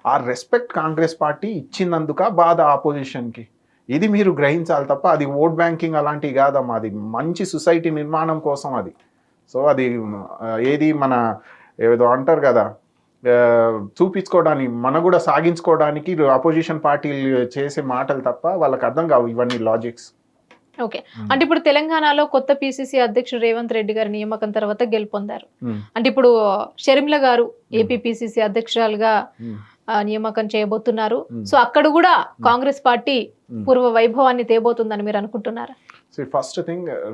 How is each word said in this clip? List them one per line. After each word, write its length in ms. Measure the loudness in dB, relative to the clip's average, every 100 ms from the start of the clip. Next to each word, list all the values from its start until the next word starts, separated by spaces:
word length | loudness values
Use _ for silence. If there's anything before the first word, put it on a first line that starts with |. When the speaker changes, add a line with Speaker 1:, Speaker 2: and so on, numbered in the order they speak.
| -2
Speaker 1:
ఆ 180 | 0 -2
రెస్పెక్ట్ 480 | -6 -2 -2 -2
కాంగ్రెస్ 440 | -4 -4 0 -2 0
పార్టీ 260 | -4 -4 -6
ఇచ్చినందుక 800 | -8 -10 -6 -2 -2 -2 -2 0
బాధ 340 | 2 4 4
ఆపోజిషన్‌కి. 840 | 4 2 0 -4 -6 -8 -10 -12 -20 _ _ _ -6
ఇది 180 | -2 2
మీరు 240 | 2 2
గ్రహించాలి 540 | 2 2 0 0 -2 0
తప్ప 220 | 0 2
అది 180 | 0 0
ఓట్ 280 | 0 0
బ్యాంకింగ్ 420 | 2 0 0 -2 0
అలాంటివి 380 | -2 -2 -2
కాదమ్మా. 420 | 2 2 2 -2 -4
అది 140 | -6
మంచి 560 | -8 -6 -4 -4 -4 -6
సొసైటీ 440 | -2 0 2 0
నిర్మాణం 500 | -4 -4 -4 -2 -2
కోసం 340 | -4 -4 -4
అది. 200 | -6 -8 -14 _ _ _ _ _ -2
So 80 | 2
అది, 320 | 2 0 -2 -6 -10 -12 -12
ఆ, 160 | -6 -2
ఏది 320 | 0 2 2
మన 440 | 2 2 2 0 -4 -12 -20 _ -2
ఏదో 260 | 2 4 4
అంటారు 340 | 4 2 2
కదా, 340 | 4 4 0 -4 _ _ _ _ 2
ఆ, 40 | 4 6 4 2 0 -8 -2
చూపించుకోవడానికి, 720 | -2 -2 0 2 4 2 -2 -2 -2
మన 140 | 2 2
కూడా 120 | 2 2
సాగించుకోవడానికి 840 | 2 0 0 0 2 2 -2 -6 0 2 2
అపోజిషన్ 440 | 2 0 -2 -2 0
పార్టీలు 560 | 0 -2 -4 0 0 -2 -4
చేసే 240 | -6 -6 -4
మాటలు 280 | -4 -4 -2 -4
తప్ప 180 | -2 -4 0
వాళ్ళకి 220 | 0 0 -2
అర్థం 180 | -2 2
కావు 140 | 2 2 -2
ఇవన్నీ 240 | -2 -2 -2
లాజిక్స్. 400 | -2 -4 -12 -20 _ _ _ _ _ _ -10 -8
Speaker 2:
ఓకే. 140 | -8
Speaker 1:
Hmm. 260 | -14 -12 -2
Speaker 2:
అంటే 100 | 2 2
ఇప్పుడు 160 | 4 4
తెలంగాణలో 560 | 2 2 0 2 2 2 0
కొత్త 160 | 0 0
పీసీసీ 360 | -2 -6 -2 0 2
అధ్యక్షుడు 340 | 0 -4 -2 0
రేవంత్ 280 | 0 -2 -4
రెడ్డి 160 | -2 -2
గారి 120 | -4
నియామకం 380 | -4 -6 -6 -4 -2
తర్వాత 280 | -4 -2 -2
గెలుపొందారు. 520 | -2 -4 -8 -8 -12 -16 _ -8
Speaker 1:
Hmm. 100 | -8 -8 -2
Speaker 2:
అంటే 120 | 0
ఇప్పుడు 180 | 4 4 4 2 0 -4 -2 2
షర్మిల 320 | 2 2 2 4
గారు 200 | 2 0
Speaker 1:
Hmm. 300 | -6 _ -2
Speaker 2:
ఏపీ 180 | -2 -2 -4
పీసీసీ 360 | -6 -6 -2 -2
అధ్యక్షురాలుగా, 640 | -2 -2 -2 0 0 2 0 -2 -10
Speaker 1:
Hmm. 160 | -14 -14 -16 _ -4
Speaker 2:
ఆ, 40 | -2 -2
నియామకం 380 | -4 -4 -4 -2 -2
చేయబోతున్నారు. 640 | -2 -2 -2 -2 -2 -2 -4
Speaker 1:
Hmm. 100 | -10 2
Speaker 2:
So 60 | 4 4
అక్కడ 200 | 4 4 6
కూడా 160 | 6 4
Speaker 1:
Hmm. 240 | 0 -2 2
Speaker 2:
కాంగ్రెస్ 320 | 2 0 0 0
పార్టీ 300 | 2 0 -2
Speaker 1:
Hmm. 420 | -4 _ _ -6 2
Speaker 2:
పూర్వ 240 | 2 4 4
వైభవాన్ని 480 | 2 4 2 2 2
తేబోతుందని 540 | 2 2 0 -2 -4 -4
మీరు 100 | -4
అనుకుంటున్నారా? 540 | -4 -8 -8 -10 -12 -16 -20 -20 _ -12
Speaker 1:
See, 100 | -4
ఫస్ట్ 260 | -4 -4 -6 -6
థింగ్, 220 | -8 -8 -8 -8